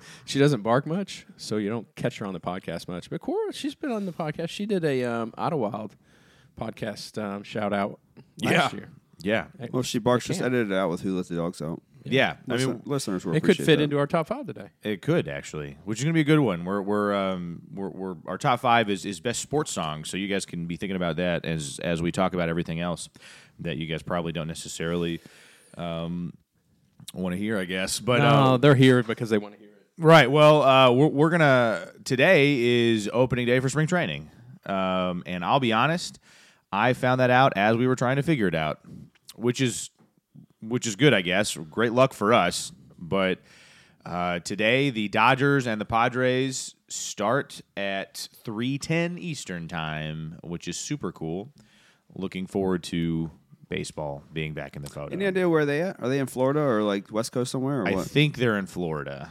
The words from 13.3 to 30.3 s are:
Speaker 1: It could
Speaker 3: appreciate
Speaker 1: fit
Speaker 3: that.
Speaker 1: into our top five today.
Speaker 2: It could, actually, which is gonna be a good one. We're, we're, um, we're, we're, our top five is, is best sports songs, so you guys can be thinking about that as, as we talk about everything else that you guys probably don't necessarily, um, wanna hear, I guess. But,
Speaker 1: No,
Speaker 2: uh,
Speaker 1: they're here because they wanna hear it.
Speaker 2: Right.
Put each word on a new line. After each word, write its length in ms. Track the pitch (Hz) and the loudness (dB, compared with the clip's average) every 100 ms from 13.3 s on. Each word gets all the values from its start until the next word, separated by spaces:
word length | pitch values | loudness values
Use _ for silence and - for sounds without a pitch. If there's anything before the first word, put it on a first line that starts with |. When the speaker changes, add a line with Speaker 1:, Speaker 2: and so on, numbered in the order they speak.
Speaker 1:
It 60 | 156 | 0
could 100 | 185 | 2
Speaker 3:
appreciate 160 | 175 143 | 2 4
Speaker 1:
fit 100 | 147 | 2
Speaker 3:
that. 60 | |
Speaker 1:
into 140 | 147 143 | 2 -2
our 80 | 143 | -2
top 180 | 170 156 | -2 -4
five 180 | 247 233 | -6 -8
today. 240 | 104 98 _ | -12 -16 _
Speaker 2:
It 180 | 107 101 | -8 -6
could, 240 | - 165 87 | -2 -2 -2
actually, 500 | 71 - 78 73 71 | -8 -10 -10 -10 -12
which 140 | 87 110 | -10 -4
is 60 | |
gonna 100 | 143 | 0
be 60 | 165 | 2
a 40 | |
good 160 | 147 156 | 4 4
one. 240 | 127 87 | 4 0
We're, 160 | 87 101 | -4 -4
we're, 300 | 98 104 104 | -2 -2 0
um, 480 | 101 95 92 87 85 - | 0 -2 -4 -8 -12 -14
we're, 160 | 98 95 | -12 -10
we're, 240 | 80 95 85 71 | -10 -10 -10 -10
our 120 | 92 | -4
top 220 | 147 120 | 0 0
five 280 | 127 117 107 | 2 2 2
is, 140 | 98 | -2
is 140 | - 92 | -4 -6
best 200 | 120 117 | -6 -6
sports 320 | - 143 147 | -4 -4 -4
songs, 360 | - 80 76 76 | -6 -6 -6 -8
so 80 | 90 | -6
you 120 | 98 | -4
guys 160 | 98 - | -4 -4
can 200 | 87 85 | -8 -8
be 100 | 85 | -6
thinking 200 | 98 95 | -6 -4
about 200 | 87 80 | -2 -2
that 280 | 90 85 | -2 -2
as, 360 | - 82 71 - | -2 -6 -6 -6
as 200 | - 85 | -4 -2
we 80 | 85 | -2
talk 220 | 85 92 | 0 0
about 140 | 90 85 | 0 -2
everything 300 | 82 85 82 | -2 -4 -6
else 280 | 87 82 - - - - - - | -6 -6 -10 -18 -20 -20 -20 -12
that 160 | 85 73 | -8 -6
you 100 | 78 | -6
guys 160 | 80 | -6
probably 300 | - 87 85 | -4 -4 -4
don't 160 | 82 80 | -6 -8
necessarily, 720 | 82 - - 82 87 85 82 - - - _ _ - | -10 -12 -8 -4 -2 -2 -6 -10 -20 -20 _ _ -12
um, 540 | 85 82 85 87 87 - _ _ _ _ _ _ - | -10 -8 -8 -8 -10 -12 _ _ _ _ _ _ -18
wanna 220 | - 92 90 | -8 -6 -4
hear, 220 | 104 107 | -4 -4
I 60 | |
guess. 360 | 90 92 95 - | -4 -4 -4 -4
But, 180 | 113 120 | 0 4
Speaker 1:
No, 60 | 117 | 6
Speaker 2:
uh, 280 | 139 135 127 | 6 6 6
Speaker 1:
they're 180 | 143 | 6
here 280 | 131 131 123 | 8 8 6
because 280 | 113 110 113 | 2 -4 0
they 80 | 107 | 0
wanna 180 | 104 104 | 0 -10
hear 120 | 104 | -20
it. 180 | - _ - | -20 _ 2
Speaker 2:
Right. 320 | 160 165 127 | 8 10 10